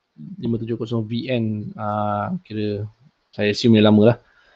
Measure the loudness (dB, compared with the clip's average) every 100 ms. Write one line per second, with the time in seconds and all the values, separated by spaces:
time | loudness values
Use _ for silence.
0 | _ -20 -18 -10 -6 -4 -4 -8 -6 -6
1 | -4 -6 -4 -2 -2 -4 -8 -8 -6 -4
2 | -2 -4 -4 -8 -8 -6 -4 -4 -8 -14
3 | _ _ _ -4 -2 2 4 6 6 6
4 | 6 2 _ _ _